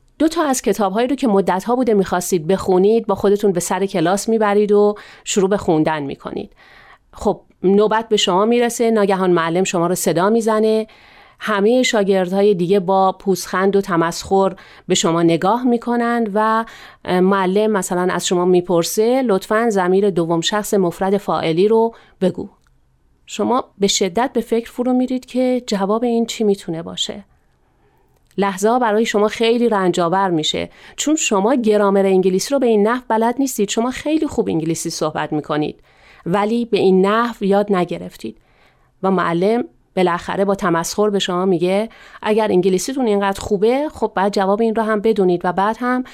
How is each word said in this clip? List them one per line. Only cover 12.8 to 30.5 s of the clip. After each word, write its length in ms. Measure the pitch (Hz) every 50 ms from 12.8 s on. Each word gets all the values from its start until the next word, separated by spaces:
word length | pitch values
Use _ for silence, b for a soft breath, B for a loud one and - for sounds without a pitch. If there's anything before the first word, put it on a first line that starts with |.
| 175 185 190 190 190 190
پوزخند 640 | 185 - - 196 185 180 - - - 185 190 202 196
و 60 | 196
تمسخر 760 | 196 202 175 165 165 165 170 - - - 196 190 190 185 190 B B B B B B
به 80 | - 185
شما 280 | - - 170 165 170 170
نگاه 400 | 165 170 151 175 190 220 247 254
می‌کنن 640 | 247 240 233 - 240 240 240 233 233 240 240 233 208 190
و 320 | 214 214 220 220 226 226 B B B B B B B -
معلم 640 | - 180 185 185 190 202 196 185 180 185 208 214 220
مثلاً 360 | 214 190 185 - 185 180 180 185 175
از 140 | 175 -
شما 180 | - 190 175 175
می‌پرسه: 760 | 185 180 180 175 - 180 165 165 - - 214 214 233 254 269
«لطفاً 480 | 262 226 190 190 - - 214 220 233 233
ضمیر 400 | 202 196 180 175 185 196 208 202
دوم 320 | 170 170 165 165 170 165
شخص 320 | 170 - 214 208 202 - 220
مفرد 440 | 196 185 170 - - 190 190 202
فاعلی 500 | 196 - - 165 156 156 165 160 170 196
رو 280 | 214 226 226 226 226 B B B B B B
بگو.» 280 | 190 180 - - - - _ _ _ _ _ _ _ _ _ _ _ _ _ _ _
شما 400 | - - - 202 214 233 262 - _ _
به 100 | - 196
شدت 460 | 196 - - 196 185 170 226 247 277 -
به 80 | 240
فکر 300 | 220 - 226 233 233 -
فرو 220 | - - 240 254 254
می‌رید 320 | 254 254 254 254 254 -
که 380 | - - 254 254 254 254 247 247
جواب 360 | - 214 190 196 190 214 233 247
این 220 | 240 233 233 233
چی 180 | 226 - - 220
می‌تونه 400 | 208 196 196 - - 165 160 170
باشه. 420 | 180 180 - - - 208 208 - _ _ _ _ _ _ _ _ _ _ _ _ _ _ _ _ _ _ _ _ _ -
لحظه‌ها 420 | 185 202 196 190 190 202 220 240 254
برای 260 | 247 220 202 220 233
شما 220 | 220 - 202 208
خیلی 420 | 214 - - 226 226 240 240 240 226
رنجاور 600 | 214 196 185 180 175 196 175 165 185 190 196 185
می‌شه، 400 | 170 156 156 -